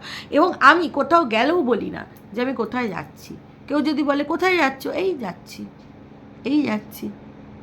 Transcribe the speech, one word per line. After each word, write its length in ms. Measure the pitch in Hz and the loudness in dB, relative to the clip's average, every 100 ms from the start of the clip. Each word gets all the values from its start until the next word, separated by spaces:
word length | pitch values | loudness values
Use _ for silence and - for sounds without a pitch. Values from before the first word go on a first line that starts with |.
| - - - | -12 -14 0
এবং 220 | 285 359 - | 2 2 6
আমি 280 | 269 330 294 | 8 8 2
কোথাও 360 | 277 269 339 | -2 4 4
গেলেও 380 | 254 220 269 359 | 4 2 2 2
বলি 280 | 254 202 185 | 2 0 -2
না 160 | - - - - | -8 -14 -18 -12
যে 100 | 208 | -4
আমি 120 | 262 | -4
কোথায় 340 | 233 214 247 226 | -2 -4 -2 -4
যাচ্ছি। 480 | 160 147 - - - - - - | -6 -10 -16 -18 -18 -18 -20 -2
কেউ 120 | 302 | 0
যদি 220 | 285 285 | 0 0
বলে, 220 | 285 277 | 0 0
"কোথায় 320 | 285 330 370 349 | 0 0 2 4
যাচ্ছ?" 300 | 269 269 - | 2 -2 -6
"এই 320 | 311 381 294 | -2 -2 -2
যাচ্ছি, 480 | 196 - - 208 208 - - - - - - - | -8 -10 -16 -16 -16 -16 -20 -20 -20 -20 -20 -10
এই 180 | 247 294 | 0 2
যাচ্ছি," 480 | 240 214 - - 208 - - - - - | 2 -2 -6 -12 -12 -12 -18 -20 -20 -20